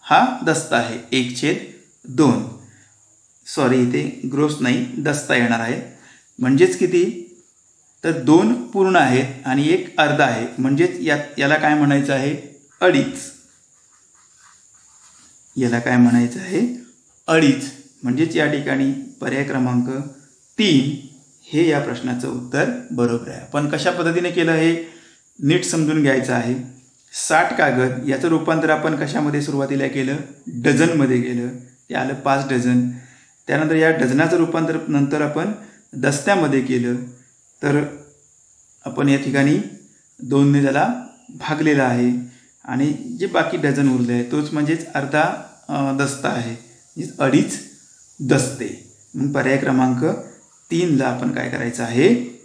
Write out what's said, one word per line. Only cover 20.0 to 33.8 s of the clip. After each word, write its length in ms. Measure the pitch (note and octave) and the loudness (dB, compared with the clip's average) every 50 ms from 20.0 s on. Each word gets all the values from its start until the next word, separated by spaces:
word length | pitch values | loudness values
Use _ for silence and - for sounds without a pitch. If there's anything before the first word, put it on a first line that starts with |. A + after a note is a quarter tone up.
| C#3+ D3 - - - _ _ _ _ _ _ - | -8 -10 -14 -20 -20 _ _ _ _ _ _ 0
तीन 500 | G#3+ G3 D#3 C3 C3 D3 D3+ - - - - - _ _ _ _ _ - | 2 4 4 4 2 2 -4 -6 -12 -18 -20 -20 _ _ _ _ _ -4
हे 160 | - D3+ F3 E3 | 0 2 2 2
या 120 | D3+ C#3+ | 2 0
प्रश्नाचं 480 | C#3 A#2+ A#2+ B2 - B2 B2 B2 B2 B2+ | -2 -4 -6 -6 -6 -6 -6 -6 -6 -6
उत्तर 420 | A#2+ B2+ B2 - - C#3+ E3+ B3 B3 - - - | -8 -8 -8 -4 -2 -2 -2 -2 -2 -8 -10 -8
बरोबर 380 | - A#2+ A#2+ A#2+ A#2 A#2 - - | -2 0 0 0 0 -2 -6 -8
आहे. 120 | B2+ - | -12 -14
आपण 280 | - - - D3 D3 D3 | -14 -6 -4 -2 -2 -2
कशा 220 | D3+ D3 C#3+ F#3 | -2 0 0 -2
पद्धतीने 400 | E3+ F3 E3+ E3 E3 F3 F3 F3+ | 0 0 0 0 0 0 -2 -2
केलं 220 | E3+ F3+ E3 E3 | 0 0 2 2
हे 320 | D#3+ D#3+ D#3+ E3 E3 E3 - - - - - - _ _ _ _ _ - | 2 2 2 2 2 0 -4 -10 -16 -20 -20 -20 _ _ _ _ _ -2
नीट 220 | C#3+ C#3 E3 F3+ F3 | 0 2 2 2 0
समजून 380 | - - E3 D#3 D3 D#3 D#3 | 0 -2 0 0 2 2 2
घ्यायचं 300 | D3 C#3 C3 C3 A#2+ - | 4 4 2 2 0 0
आहे. 220 | B2+ A#2+ A#2 A#2+ B2+ B2+ B2+ - - - _ _ _ _ _ _ | -2 -2 0 -2 -4 -4 -6 -12 -16 -20 _ _ _ _ _ _
साठ 460 | - - - - D#3+ D#3+ F3+ D3+ - - | -10 -8 -2 2 2 4 4 2 2 2
कागद 500 | D#3+ C#3+ B2 B2 B2+ B2+ B2+ - B2 C#3+ | 2 2 4 2 0 0 0 -2 -2 -2
याचं 200 | C3+ C3+ - E3+ | -2 0 0 0
रूपांतर 420 | E3 D#3 D#3+ E3+ D#3+ D#3 D3+ D#3 | 0 2 2 0 0 2 2 2
आपण 360 | D#3 D3 D3+ D#3+ D#3 C#3 D#3 | 2 2 2 -2 -2 -2 -4
कशामध्ये 360 | C#3+ - D3+ D3 D3 D3 D3 | -4 -2 -2 -2 -2 -2 -2
सुरुवातीला 460 | C#3+ D3 C#3+ C#3 C#3 C3+ C#3 C#3 C3+ C3+ | -4 -2 -2 -2 -2 -2 -2 -2 -2 -2
केलं? 280 | C3+ C#3+ C3 C3 C#3+ D3+ - - - - _ | -2 -2 -2 -2 -4 -6 -8 -12 -16 -16 _
डझनमध्ये 760 | - - A#2+ A#2+ D3 C3+ - D#3+ E3+ E3 D#3 C#3 B2+ B2+ B2 | -12 -10 0 2 2 4 4 4 4 4 2 2 2 2 0
केलं, 260 | A#2+ B2 B2 A#2+ A#2+ B2+ B2+ B2 - - _ _ _ _ | 0 -2 -4 -4 -4 -6 -8 -12 -16 -20 _ _ _ _
ते 40 | - | -6
आलं 200 | C#3+ C3 C3 C#3 | -4 -4 -4 -6
पाच 340 | C3+ - C#3 C#3 C#3 C#3 C3+ | -4 0 0 0 0 0 -2
डझन. 420 | C3+ B2 A#2+ B2 B2 B2 B2 B2 B2 B2 - - - - _ _ _ _ _ | -2 0 2 2 2 2 2 0 -6 -10 -16 -20 -20 -20 _ _ _ _ _
त्यानंतर 280 | - C#3+ D3 D#3 D3+ D#3+ | -2 -2 0 0 2 2
या 160 | D#3+ | 4